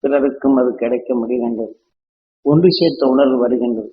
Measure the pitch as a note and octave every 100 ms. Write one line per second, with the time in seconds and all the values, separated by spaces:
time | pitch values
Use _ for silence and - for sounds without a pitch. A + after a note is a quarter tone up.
0 | C3+ C#3+ C3+ C3+ C3+ C3 B2 A2+ A#2 B2
1 | - B2 A#2 B2 A#2+ A2+ A2 - _ _
2 | _ _ _ _ C#3+ D3+ F3+ - E3 C3+
3 | C3+ C3 C#3 C3 A#2+ B2 A#2+ A2 G#2+